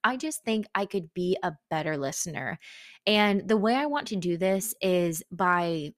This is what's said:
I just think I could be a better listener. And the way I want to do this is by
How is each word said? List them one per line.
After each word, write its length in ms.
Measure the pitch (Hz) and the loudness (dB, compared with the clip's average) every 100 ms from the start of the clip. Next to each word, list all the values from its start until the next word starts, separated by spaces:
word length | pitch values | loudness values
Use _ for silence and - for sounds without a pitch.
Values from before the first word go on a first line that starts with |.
I 140 | 226 262 | 0 0
just 260 | 311 - | -6 -6
think 220 | - 220 208 | -2 -2 -2
I 100 | 196 | -4
could 300 | 202 202 165 | -2 -4 -6
be 240 | - 180 185 | -4 -2 0
a 120 | 180 156 _ | -2 -8 _
better 260 | 160 156 151 | -4 -2 -2
listener. 600 | 139 - 175 151 127 165 - - - - - | -4 -4 -6 -6 -6 -8 -12 -20 -20 -6 2
And 420 | 208 208 196 190 | 4 4 4 2
the 80 | 220 | 2
way 180 | 214 | 4
I 120 | 254 294 | 2 0
want 200 | 285 - | -2 -4
to 80 | 196 | -4
do 200 | 175 170 | -2 0
this 380 | 190 190 190 - | 2 0 -2 -2
is 400 | 190 180 175 165 - | 2 2 2 -2 -8
by 640 | 175 180 175 170 165 147 | -2 2 2 2 -2 -6